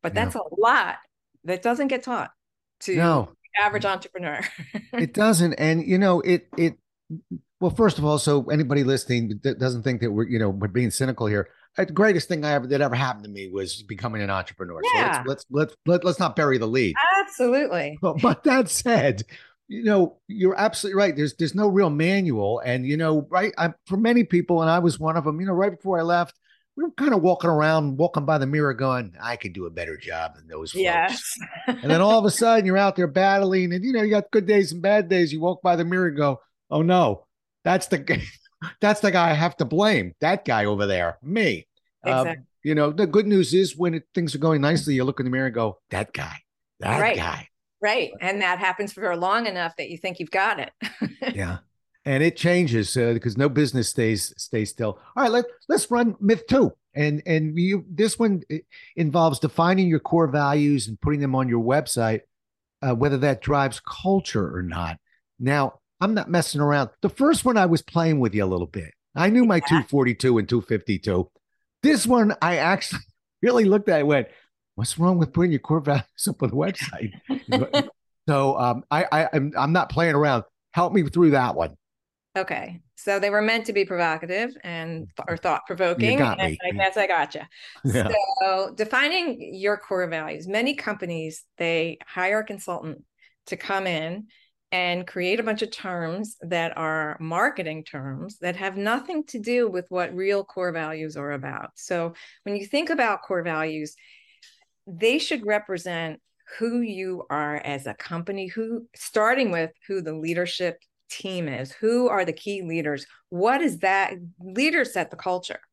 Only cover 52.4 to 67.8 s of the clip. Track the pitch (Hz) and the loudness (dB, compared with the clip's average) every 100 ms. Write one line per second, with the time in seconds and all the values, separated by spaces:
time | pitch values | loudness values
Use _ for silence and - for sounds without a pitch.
52.4 | 170 180 165 117 101 131 117 117 123 107 | 2 2 2 0 0 0 0 0 -2 0
53.4 | 143 135 143 127 107 - 113 107 - - | 0 2 0 0 -2 0 0 0 -4 -10
54.4 | - 113 104 - 110 101 - - 262 233 | -6 -4 -4 -4 -4 -4 -8 0 2 2
55.4 | 240 - - 302 - 240 240 190 202 226 | -2 -10 -2 -2 0 2 2 2 2 2
56.4 | - 269 196 - _ 139 151 151 185 160 | 2 4 4 0 _ -2 0 0 0 0
57.4 | 156 160 180 196 160 165 220 - 226 185 | 2 0 0 0 -4 0 0 2 0 0
58.4 | - 156 - - - - 160 165 165 131 | -4 -10 -10 -20 -14 -2 2 4 4 2
59.4 | 147 - 170 190 185 156 - 170 160 147 | -2 2 4 4 4 2 2 2 4 2
60.4 | 143 147 147 143 107 107 156 147 139 131 | 2 2 4 2 -2 -4 -2 0 0 0
61.4 | 127 117 113 139 147 - 113 110 _ _ | 2 2 2 2 0 -2 0 -2 _ _
62.4 | _ _ _ _ 135 117 143 135 143 131 | _ _ _ _ -2 2 2 2 2 0
63.4 | - 143 135 - - - 185 196 - 110 | 0 0 0 -4 -12 -6 0 0 0 -4
64.4 | 92 87 90 82 85 82 _ _ _ _ | -2 -4 -6 -6 -6 -8 _ _ _ _
65.4 | 127 143 135 - _ _ 196 214 - 170 | 0 2 0 -4 _ _ 0 0 0 0
66.4 | - 147 147 147 123 _ 202 - 285 330 | 0 0 2 2 0 _ -4 2 2 4
67.4 | 254 226 180 165 | 2 4 4 2